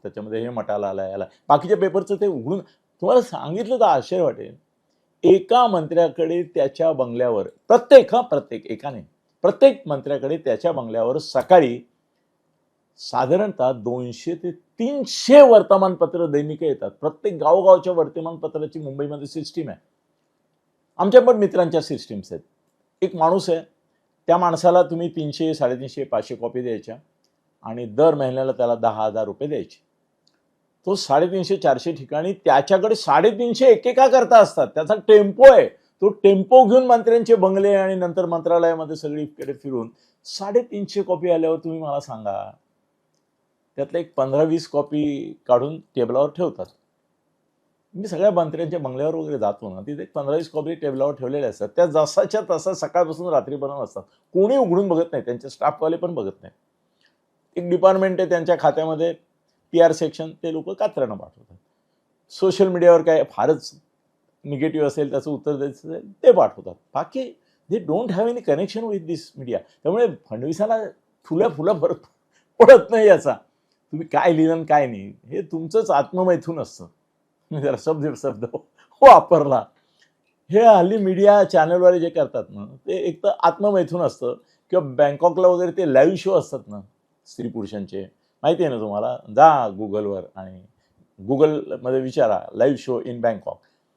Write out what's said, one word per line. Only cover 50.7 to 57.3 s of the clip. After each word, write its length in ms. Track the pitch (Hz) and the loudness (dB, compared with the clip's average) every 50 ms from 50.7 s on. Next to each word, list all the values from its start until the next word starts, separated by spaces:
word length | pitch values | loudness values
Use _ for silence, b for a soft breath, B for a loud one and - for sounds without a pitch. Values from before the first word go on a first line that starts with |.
| 170 | -8
टेबलावर 400 | 160 156 143 131 131 135 143 143 | -8 -8 -6 -4 -4 -4 -4 -4
ठेवलेल्या 360 | - 127 123 135 147 135 117 | -6 -8 -8 -6 -6 -6 -6
असतात. 200 | 98 - 104 104 - | -6 -8 -10 -6 -2
त्या 100 | - 175 | 0 0
जसाच्या 560 | 170 143 160 151 143 - - - - - 214 - - | 0 2 0 0 0 0 0 0 0 -2 -4 -4 -4
तसा 240 | 175 156 156 185 185 | -6 -6 -4 -6 -8
सकाळपासून 600 | - - 147 - 175 175 156 160 156 175 180 156 | -8 -8 -4 -2 -2 -2 -2 -4 -10 -6 -4 -2
रात्रीपर्यंत 460 | 139 - 131 143 139 139 139 143 143 | -2 -2 -4 -8 -8 -8 -8 -8 -10
असतात. 220 | 120 101 - 98 98 _ _ _ _ _ - | -12 -12 -14 -16 -20 _ _ _ _ _ -2
कोणी 240 | 180 196 214 262 | 0 0 2 2
उघडून 300 | 277 247 185 175 185 202 | 0 0 0 0 -2 0
बघत 180 | 196 170 160 170 165 | 0 0 -2 -2 -4
नाही, 140 | - 131 101 | -6 -8 -8
त्यांचे 240 | 120 120 120 - 139 | -8 -10 -10 -12 -16
स्टाफवाले 480 | - - - 147 147 - 160 160 165 | -8 -4 -4 -4 -2 -2 -4 -4 -4
पण 160 | 165 175 175 175 | -4 -6 -8 -8
बघत 180 | 135 104 98 - _ | -8 -8 -10 -10 _
नाही. 120 | - 95 - _ _ _ _ _ _ _ _ _ _ _ _ _ _ _ | -18 -20 -20 _ _ _ _ _ _ _ _ _ _ _ _ _ _ _